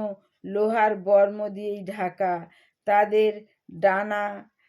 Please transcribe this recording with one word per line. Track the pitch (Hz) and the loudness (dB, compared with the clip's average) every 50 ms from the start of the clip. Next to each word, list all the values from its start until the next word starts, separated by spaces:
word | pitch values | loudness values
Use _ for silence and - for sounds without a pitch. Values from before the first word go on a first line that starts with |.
| 214 208 196 - _ _ _ _ - | -6 -8 -10 -12 _ _ _ _ -10
লোহার | 185 196 202 214 214 226 233 214 214 214 | -4 -2 0 0 2 2 2 2 2 0
বর্ম | 196 175 196 202 196 202 202 208 208 208 208 | 0 2 4 6 6 6 4 0 -4 -8 -8
দিয়েই | 196 196 208 208 202 208 190 | -8 -8 -8 -8 -8 -8 -10
ঢাকা, | 185 202 214 185 180 175 - 196 185 175 170 165 - _ _ _ _ _ _ _ | -10 -8 -6 -6 -6 -4 -2 -2 -2 -2 -4 -6 -12 _ _ _ _ _ _ _
তাদের | 208 202 208 208 202 208 214 214 214 208 214 214 _ _ _ _ - | 2 2 4 4 4 4 2 2 2 0 -4 -10 _ _ _ _ -20
ডানা | 180 165 175 196 190 196 208 214 208 208 208 202 202 202 - _ _ _ _ | -4 0 2 2 2 0 -2 -4 -4 -4 -4 -6 -8 -12 -16 _ _ _ _